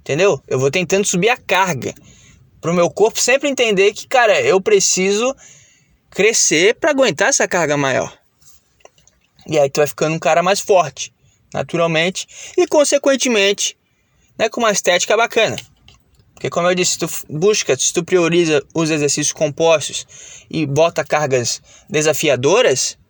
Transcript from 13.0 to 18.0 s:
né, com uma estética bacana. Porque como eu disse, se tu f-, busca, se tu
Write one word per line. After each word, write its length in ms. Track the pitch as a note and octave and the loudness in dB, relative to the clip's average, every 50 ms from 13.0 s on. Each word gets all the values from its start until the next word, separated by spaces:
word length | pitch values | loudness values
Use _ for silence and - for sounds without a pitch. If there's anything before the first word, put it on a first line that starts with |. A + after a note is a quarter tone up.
| - C#4+ C4+ B3+ - C4 A#3+ G#3 G3 G3 G3+ - - - - _ _ _ _ _ _ _ _ _ _ _ _ - | 2 0 0 0 0 0 0 2 2 0 0 -2 -4 -8 -8 _ _ _ _ _ _ _ _ _ _ _ _ -4
né, 100 | - A3+ | -4 -4
com 120 | - - | -2 0
uma 120 | A#3+ A3 G3+ | 0 0 0
estética 420 | - - - F3 F3+ - - A3+ | 0 0 0 0 0 2 0 2
bacana. 420 | G#3 A#3 A3+ - A#3 A3 E3+ A2+ - - _ _ _ _ - - _ _ _ _ _ _ _ _ | 0 0 0 0 0 0 0 -2 -6 -12 _ _ _ _ -20 -20 _ _ _ _ _ _ _ _
Porque 160 | - - C3 | -10 -10 -6
como 180 | - F3 E3+ F3+ | -4 -2 0 0
eu 60 | F#3 | 0
disse, 180 | F3+ F3+ - - | 0 -2 -2 -2
se 60 | - | -4
tu 80 | E3+ | -6
f-, 200 | E3 - - - _ | -8 -8 -10 -12 _
busca, 480 | - D3+ D#3+ G#3 G#3+ G3+ - - C#3 | -8 0 0 0 0 0 0 -2 -2
se 160 | B2 - - - | 0 -2 -2 -2
tu 100 | F3+ | -4